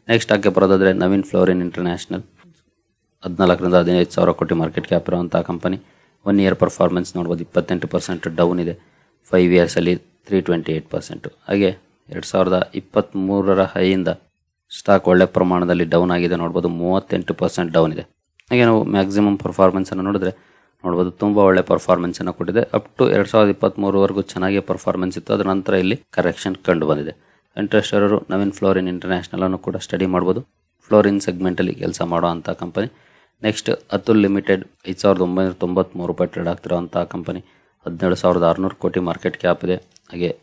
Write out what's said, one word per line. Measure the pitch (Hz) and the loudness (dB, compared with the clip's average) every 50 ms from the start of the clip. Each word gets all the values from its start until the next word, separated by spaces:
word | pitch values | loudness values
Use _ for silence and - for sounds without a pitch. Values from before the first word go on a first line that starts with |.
| _ - | _ 0
ನೆಕ್ಸ್ಟ್ | 117 113 - - | 0 0 2 2
ಆಗಿ | 107 101 101 101 | 0 2 2 2
ಬರೋದಾದ್ರೆ | 87 92 98 95 98 95 98 95 | 4 4 4 4 6 6 4 4
ನವೀನ್ | 92 92 90 92 98 101 95 | 4 2 2 2 2 0 0
ಫ್ಲೋರಿನ್ | - - 95 92 90 92 90 | 0 0 2 2 2 2 0
ಇಂಟರ್ನ್ಯಾಷನಲ್, | 90 90 82 87 90 90 87 87 - - 90 90 - - _ _ _ _ _ _ _ _ _ _ _ _ _ _ _ _ _ _ - | -2 -4 -4 -4 -4 -4 -4 -6 -8 -8 -10 -10 -10 -12 _ _ _ _ _ _ _ _ _ _ _ _ _ _ _ _ _ _ -12
ಹದಿನಾಲ್ಕರಿಂದ | 92 87 82 95 90 90 87 92 90 90 | -8 -2 0 2 2 2 2 2 4 4
ಹದಿನೈದು | 90 85 87 90 90 87 - | 4 4 4 2 2 2 0
ಸಾವಿರ | - - 87 85 | 0 0 2 2
ಕೋಟಿ | 82 - 87 76 85 | 2 0 0 -2 0
ಮಾರ್ಕೆಟ್ | 82 80 78 - 82 - | -2 -2 -2 -4 -6 -4
ಕ್ಯಾಪ್ | - 92 85 - - | -2 -2 -2 -2 -2
ಇರುವಂತ | 90 87 87 85 - | -4 -4 -2 -2 -2
ಕಂಪನಿ. | 85 82 - 87 82 - 90 95 - - _ _ _ _ _ _ _ - | -2 -2 -4 -6 -6 -4 -4 -4 -6 -8 _ _ _ _ _ _ _ -2
ಒನ್ | 98 101 98 | 0 2 2
ಇಯರ್ | 98 95 90 | 4 2 2
ಪರ್ಫಾರ್ಮೆನ್ಸ್ | - 90 85 - - 90 87 90 90 87 - - | 2 0 -2 0 0 0 0 0 -2 -4 -4 -6
ನೋಡ್ಬೋದು, | 90 85 85 87 82 | -6 -4 -4 -4 -6
ಇಪ್ಪತ್ತೆಂಟು | 85 - - 92 82 - 92 85 78 80 | -6 -4 -2 -2 -2 -2 -2 -4 -4 -4
ಪರ್ಸೆಂಟ್ | - 90 - - 90 82 - 87 80 | -6 -4 -4 -6 -8 -8 -8 -6 -2
ಡೌನ್ | 82 87 87 90 90 | 0 0 0 0 -2
ಇದೆ. | 85 85 82 - _ _ _ _ _ _ _ _ _ - | -4 -4 -6 -10 _ _ _ _ _ _ _ _ _ 0
ಫೈವ್ | - 92 90 87 90 | 2 2 4 6 6
ಇಯರ್ಸ್ | 90 85 82 - | 4 4 2 0
ಅಲ್ಲಿ | 90 85 87 90 | 0 0 0 0
ತ್ರೀ | - - _ _ _ _ - 101 92 | -2 -4 _ _ _ _ -2 -2 -2
ಟ್ವೆಂಟಿ | 85 - 87 82 78 - | 0 0 -2 -2 -2 -4
ಏಟ್ | 80 80 - - | -6 -6 -6 -6
ಪರ್ಸೆಂಟ್. | - 80 - - - - - - - _ _ - | -8 -8 -8 -10 -14 -14 -14 -16 -16 _ _ -4
ಹಾಗೆ | 101 101 101 92 92 - _ _ _ _ _ - | 0 2 2 0 0 -4 _ _ _ _ _ -16
ಎರಡ್ | - - - | -14 -12 -8
ಸಾವಿರದ | - - 95 92 90 92 92 - - - | -2 0 0 2 2 2 0 0 -2 -6
ಇಪ್ಪತ್ಮೂರರ | 98 - _ - 107 104 - - 98 95 95 101 101 95 98 95 98 95 | -12 -8 _ -2 -2 -2 -2 -4 -4 -2 0 0 0 2 2 2 2 2
ಹೈಯಿಂದ | 92 - 95 92 92 95 92 90 82 82 - _ _ _ _ _ _ _ _ _ - - - | 0 0 0 2 2 2 0 0 -2 -4 -6 _ _ _ _ _ _ _ _ _ -20 -20 -6
ಸ್ಟಾಕ್ | - - 101 95 - 90 | 0 2 2 4 4 4
ಒಳ್ಳೆ | 90 92 92 | 6 6 4
ಪ್ರಮಾಣದಲ್ಲಿ | 87 - 92 92 92 90 90 90 87 87 87 85 | 4 2 2 2 2 2 0 0 0 0 0 0
ಡೌನ್ | 82 82 85 90 90 | 2 2 2 2 2
ಆಗಿದೆ | 87 87 87 85 87 | 0 0 0 -2 -2
ನೋಡ್ಬೋದು, | 85 85 85 85 87 85 85 | -4 -4 -4 -4 -2 -2 -2
ಮೂವತ್ತೆಂಟು | 85 85 85 90 92 98 - - - 92 82 - 85 | -2 -2 -2 -2 -2 -2 -2 -2 -4 -4 -4 -4 -4
ಪರ್ಸೆಂಟ್ | - 90 85 - - 87 82 | -2 -2 -4 -2 -4 -4 0
ಡೌನ್ | 80 82 82 80 | 2 2 2 2
ಇದೆ. | 78 80 - _ _ _ _ _ _ _ _ - | 0 -6 -10 _ _ _ _ _ _ _ _ -2
ಹಾಗೆ | 123 123 120 | 0 2 4
ನಾವು | 117 113 110 - | 4 4 2 2
ಮ್ಯಾಕ್ಸಿಮಮ್ | 107 104 98 95 98 98 104 104 101 101 95 | 2 0 0 0 0 0 0 2 2 0 0
ಪರ್ಫಾರ್ಮೆನ್ಸ್ | - 92 - - 95 92 90 95 95 - | -4 -4 2 4 4 4 4 2 -4 -4
ಅನ್ನು | 95 95 92 | -6 -6 -4
ನೋಡಿದ್ರೆ | 98 101 98 92 92 - - _ _ _ _ _ _ _ _ - | -2 -2 -2 -2 -4 -6 -8 _ _ _ _ _ _ _ _ -6
ನೋಡ್ಬೋದು, | 90 87 87 90 90 | -2 0 0 0 -2
ತುಂಬಾ | 90 - 104 104 101 104 | -2 -2 -2 0 4 4
ಒಳ್ಳೆ | 101 95 95 95 | 6 6 6 4
ಪರ್ಫಾರ್ಮೆನ್ಸ್ | 92 - 90 82 - - 90 87 87 90 85 - | 4 2 0 0 2 2 0 2 0 -4 -6 -6
ಅನ್ನು | 92 90 | -6 -8
ಕೊಟ್ಟಿದೆ. | 85 - 87 82 95 113 | -6 -6 -4 -2 0 -2
up | 120 - - 107 - - _ - | 0 0 -2 -4 -4 -4 _ 0
to | 131 - | 2 2
ಎರಡ್ | 98 101 98 - | 2 2 0 2
ಸಾವಿರದ | - 110 107 101 | 2 4 4 4
ಇಪ್ಪತ್ಮೂರವರೆಗೂ | 98 - 104 98 - - 101 98 98 98 98 95 95 101 | 2 2 0 -2 0 0 -2 0 2 2 2 2 0 -2
ಚೆನ್ನಾಗಿ | 92 - - 92 92 95 98 98 | -4 -4 -4 -4 -2 0 0 0
ಪರ್ಫಾರ್ಮೆನ್ಸ್ | 95 - 92 92 - - 90 92 92 92 92 87 | -2 -2 -6 -6 -4 -4 -4 -2 -2 -4 -6 -6
ಇತ್ತು, | 82 - 107 | -6 -4 -2
ಅದರ | 101 98 | -2 0
ನಂತರ | 98 95 98 92 - 98 | 0 -2 -2 -2 0 0
ಇಲ್ಲಿ | 92 92 95 113 - _ _ | 0 0 0 -2 -4 _ _
ಕರೆಕ್ಷನ್ | - - 87 87 80 - - 98 92 | -4 -2 -2 -2 -2 -4 -6 -6 -6
ಕಂಡು | - - - 87 80 78 | -4 -2 -2 0 0 0
ಬಂದಿದೆ. | 76 76 73 73 78 - _ _ _ _ _ _ _ - | 0 0 -2 -2 -8 -12 _ _ _ _ _ _ _ -10
ಇಂಟ್ರೆಸ್ಟ್ | 107 104 101 - 107 101 - - | -8 -4 0 0 0 0 2 0
ಇರೋರು | 104 101 101 107 - - - | 2 2 2 0 0 -2 -4
ನವೀನ್ | 92 98 101 101 | -4 -2 -2 -2
ಫ್ಲೋರಿನ್ | - - 101 95 95 92 92 92 | -4 -2 0 0 0 0 0 -4
ಇಂಟರ್ನ್ಯಾಷನಲ್ | 90 87 - 92 92 90 87 - - 92 | -6 -6 -4 -4 -4 -4 -4 -6 -6 -4
ಅನ್ನು | 92 92 92 87 | -2 -2 -2 -4
ಕೂಡ | - 92 90 | -6 -6 -8
ಸ್ಟಡಿ | 92 - - - 90 95 | -8 -8 -6 -4 -2 -2
ಮಾಡ್ಬೋದು, | 92 92 90 87 90 92 117 139 _ _ _ _ _ _ _ | 0 0 0 0 0 -2 -2 -4 _ _ _ _ _ _ _
ಫ್ಲೋರಿನ್ | _ - 107 107 101 101 101 98 | _ 4 4 6 6 6 2 0
ಸೆಗ್ಮೆಂಟ್ | - - 90 87 95 92 90 90 | -2 -4 -4 -2 -2 -2 -2 -2
ಅಲ್ಲಿ | 92 92 - | -2 -4 -4
ಕೆಲಸ | - 92 87 - - | -4 -6 -6 -4 -4
ಮಾಡುವಂತ | 90 87 85 85 85 85 85 85 80 101 | -4 -2 0 0 0 0 -2 -4 -6 -8
ಕಂಪನಿ. | 85 - 90 87 - 95 110 123 - _ _ _ _ _ _ _ _ _ | -8 -8 -8 -8 -4 -4 -4 -4 -6 _ _ _ _ _ _ _ _ _
ನೆಕ್ಸ್ಟ್ | - 107 107 - - - - - - - | -4 -4 -4 -2 -2 -4 -4 -4 -4 -6
ಅತುಲ್ | 101 95 - - 110 107 | -6 -2 0 2 4 4
ಲಿಮಿಟೆಡ್, | 101 98 98 98 95 - 98 92 - - _ _ - 90 | 4 4 2 0 0 0 0 0 -2 -8 _ _ -12 -12
ಐದು | 92 - | -6 0
ಸಾವಿರದ | - 101 98 92 | 2 2 4 4
ಒಂಬೈನೂರ | 92 87 90 92 95 92 | 2 0 0 0 -2 -2
ತೊಂಬತ್ಮೂರು | 90 - 92 90 90 95 92 - - 90 87 | -2 -4 -4 -2 0 0 -2 -2 -4 -8 -6
ರೂಪಾಯಿ | 85 85 82 90 85 | -4 -2 -2 -2 -4
ಟ್ರೇಡ್ | - 90 87 85 | -4 -4 -4 -4
ಆಗ್ತಿರೋಂಥ | 87 - - - 90 87 87 82 - | -4 -6 -6 -4 -4 -4 -4 -4 -4
ಕಂಪನಿ. | 87 87 - - 87 82 - 87 90 - _ _ _ _ _ _ _ - | -6 -4 -4 -8 -10 -8 -8 -10 -10 -12 _ _ _ _ _ _ _ -12
ಹದಿನೇಳು | 87 87 82 95 90 90 | -12 -6 -2 0 0 0
ಸಾವಿರದ | - - 92 90 87 | 2 2 2 2 4
ಆರುನೂರು | 85 82 82 92 95 95 - | 4 2 2 0 -2 -6 -4
ಕೋಟಿ | - - 87 - 92 | -4 -4 -4 -2 -2
ಮಾರ್ಕೆಟ್ | 90 87 85 - - 90 - | -4 -4 -4 -4 -6 -6 -4
ಕ್ಯಾಪ್ | - - 87 85 - - | -2 -2 -2 -2 -2 -2
ಇದೆ. | 87 90 | -4 -4
ಹಾಗೆ | 90 - _ _ _ _ _ - 87 87 85 - - | -4 -6 _ _ _ _ _ -8 -4 -4 -4 -4 -6